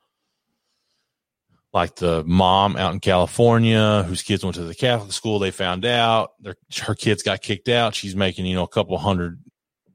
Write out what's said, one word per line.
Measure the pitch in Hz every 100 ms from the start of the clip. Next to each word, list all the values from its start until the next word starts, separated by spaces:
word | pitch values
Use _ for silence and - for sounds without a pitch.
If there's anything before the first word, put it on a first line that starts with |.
| _ _ _ _ _ _ _ _ _ _ _ _ _ _ _ _ _
like, | 98 85 -
the | 87 82 78
mom | 90 92 95 101 -
out | 95
in | 92
California | - 92 85 - 120 113 113 110 107 104
whose | 90 90
kids | - 98
went | 95 85
to |
the | 82 80
Catholic | 127 120 101
school. | - 113 104
They | 95
found | - 92 92 117
out | 120 117 113 - _
their, | 104 90 - -
her | - 107
kids | 117 104
got | - 95
kicked | - 101 -
out. | 120 113 -
She's | 101 95
making, | 95 92 92
you | 90
know, |
a | 87
couple | - 98 92
hundred | 107 90 85 85 - _ _ _ _